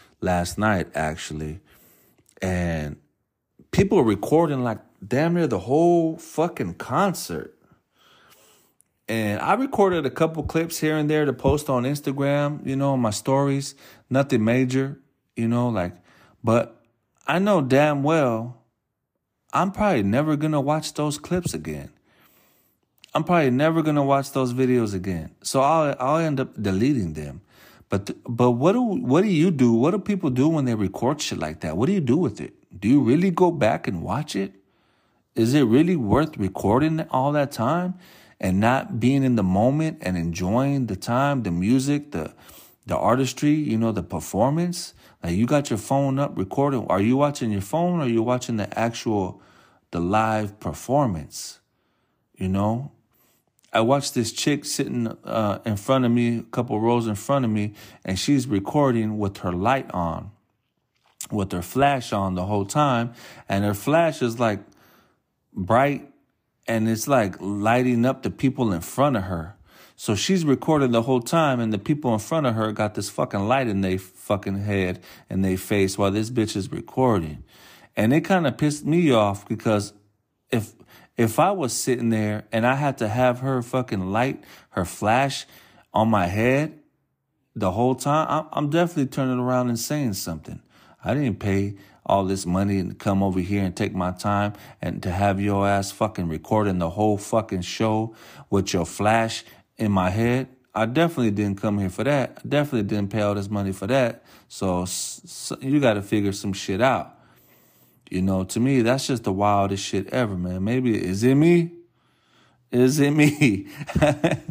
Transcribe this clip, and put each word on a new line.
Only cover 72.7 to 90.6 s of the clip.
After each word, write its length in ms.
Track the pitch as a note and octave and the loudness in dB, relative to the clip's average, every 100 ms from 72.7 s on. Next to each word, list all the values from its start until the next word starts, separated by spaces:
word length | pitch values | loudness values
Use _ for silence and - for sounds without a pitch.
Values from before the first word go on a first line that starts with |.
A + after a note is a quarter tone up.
got 220 | G#2 G#2 | -2 -4
this 140 | - G2+ | -4 -8
fucking 380 | - - G2+ G2+ | -4 -4 -2 0
light 220 | C3 B2 | 0 0
in 140 | G2 | 0
they 160 | F#2+ F#2 | 0 -2
fucking 600 | - - - G2+ G2+ G2 | -6 -20 -4 -2 -2 -4
head 420 | G2+ G2 F#2 F2+ - - _ | -2 0 0 -4 -12 -20 _
and 140 | F#2+ | 0
they 120 | F#2+ F#2+ | 0 0
face 400 | - G#2 F#2+ G2 | 0 2 2 2
while 140 | G2 | 0
this 180 | G2+ A2 | 0 -2
bitch 280 | B2 G#2 G#2 | -2 -2 -2
is 160 | F#2+ | -6
recording. 720 | F2 - - C3 G#2 D#2 D2+ - - - - - - | -8 -8 0 2 2 -2 -10 -16 -20 -20 -20 -12 -2
And 160 | G#2+ | 2
it 100 | D3 | 2
kinda 280 | E3+ F#3+ D3+ | 2 2 2
pissed 340 | - D3+ D3 | 0 -2 0
me 280 | D3 E3 E3+ | 0 2 4
off 340 | A#2 G#2 G2+ - | 4 2 0 -8
because 460 | G#2+ A#2+ G#2+ G2 - _ _ _ _ _ | -4 0 0 -2 -12 _ _ _ _ _
if, 220 | A#2+ G#2 - - - - - | -4 -4 -14 -20 -20 -16 -2
if 220 | A#2 G#2 | 0 4
I 140 | E3+ | 2
was 200 | G3+ B2+ | 2 -2
sitting 360 | - - B2+ A#2+ | -4 -2 0 0
there 360 | A2 G#2+ G#2+ - | 0 0 -4 -4
and 160 | A2+ A#2 | 0 0
I 80 | |
had 240 | C#3 C#3+ B2+ | 0 -2 -2
to 80 | A2 | -4
have 340 | A#2 B2+ B2 | 2 0 0
her 220 | C3+ C3 | -2 -2
fucking 480 | A#2+ C3 B2 G#2 F#2 | -2 -4 -4 -4 -2
light, 320 | G#2 C3+ - - - _ | 0 -2 -4 -14 -20 _
her 140 | - | -6
flash 640 | F2 - G#2 A#2+ C#3 - - - - - _ | -6 -2 0 2 2 -4 -12 -20 -20 -20 _
on 140 | - A2 | 0 2
my 180 | A2 F2+ | 2 0
head 540 | G2+ A#2 C3+ D#3+ - _ _ _ _ _ _ _ | 0 2 2 -2 -8 _ _ _ _ _ _ _
the 160 | - G2 | -4 -2
whole 240 | F#2+ B2 | 0 0
time, 320 | B2+ C#3+ D3+ D#3 | 0 0 0 0
I'm, 180 | D3+ D#3 | -2 -4
I'm 180 | - D3 | -4 0
definitely 360 | D#3+ F3 E3+ C3 | 2 0 0 -2
turning 320 | - C3 B2+ | -2 -2 0
around 300 | B2 B2+ B2 | 0 0 0
and 100 | A#2 | -2
saying 360 | A#2 D3+ C3 | -2 -2 -2
something. 480 | G2 - E2 - - | -4 -6 -10 -10 -16